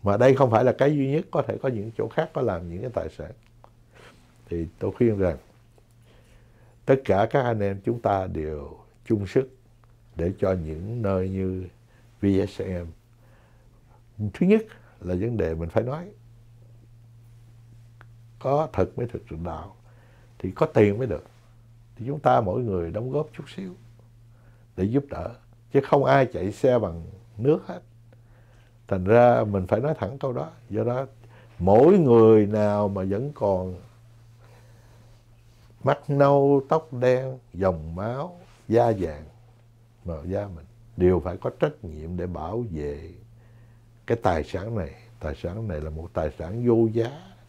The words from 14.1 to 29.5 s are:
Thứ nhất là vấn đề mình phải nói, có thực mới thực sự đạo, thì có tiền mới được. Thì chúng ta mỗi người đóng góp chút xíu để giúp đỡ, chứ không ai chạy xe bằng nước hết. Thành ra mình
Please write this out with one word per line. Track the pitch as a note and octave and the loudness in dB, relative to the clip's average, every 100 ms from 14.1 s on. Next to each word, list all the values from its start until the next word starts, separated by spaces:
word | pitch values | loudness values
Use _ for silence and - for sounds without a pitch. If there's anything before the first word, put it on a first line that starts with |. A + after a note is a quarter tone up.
| - G#2 | -8 -8
Thứ | - F3+ | 0 2
nhất | A3 A3 - - - | 2 0 -18 -20 -12
là | F2+ F2+ | -4 -2
vấn | A2+ A2+ | -2 -2
đề | E2 D#2+ | -2 -2
mình | E2 | -2
phải | - | -2
nói, | B2 D3+ F3+ - - - - - - - - - - - - - - - - - - - - - - - | -2 -8 -12 -20 -20 -20 -20 -20 -20 -20 -20 -20 -20 -20 -20 -20 -20 -20 -20 -20 -20 -20 -20 -20 -20 -8
có | C3+ C#3+ D#3 | 0 0 0
thực | - F2+ - | -2 -2 -2
mới | A#2+ | -8
thực | - - | -8 -12
sự | E2 | -10
đạo, | E2 D#2 - - - - - - - - | -10 -10 -14 -20 -20 -20 -20 -20 -20 -10
thì | F#2+ | -10
có | - D#3 | -2 0
tiền | - G#2 G2+ | 4 4 4
mới | B2+ | -4
được. | D#2 - - - - - - - - | -6 -10 -20 -20 -20 -20 -20 -20 -12
Thì | A2+ | -10
chúng | D3 | 0
ta | - B2+ | 2 4
mỗi | G2+ G#2 | 2 -2
người | A#2+ F#2 E2 | -2 -2 -4
đóng | G2 B2+ | -6 -4
góp | C#3+ D#3 - | -4 -6 -12
chút | - - | -16 -14
xíu | F#3+ F3+ - - - - - - - - - - | -14 -14 -20 -20 -20 -20 -20 -20 -20 -20 -18 -4
để | |
giúp | G2 C3 - | 0 0 -4
đỡ, | E2 E2+ - - - _ | -10 -10 -12 -20 -20 _
chứ | C#3 | 0
không | C#3 D3 C3 | 4 2 6
ai | C#3 B2+ | 4 4
chạy | - F#2 | 0 -6
xe | G2+ C3 B2 | 0 2 2
bằng | G2+ E2 E2 - - - | 0 -6 -14 -20 -20 -2
nước | B2+ D#3+ - | 0 0 -2
hết. | F3+ - - - - - - - - - _ - | -14 -16 -20 -20 -20 -20 -20 -20 -20 -20 _ -6
Thành | F#2+ | -4
ra | F2+ A#2 A#2+ A#2+ | 4 8 8 6
mình | G#2+ | 2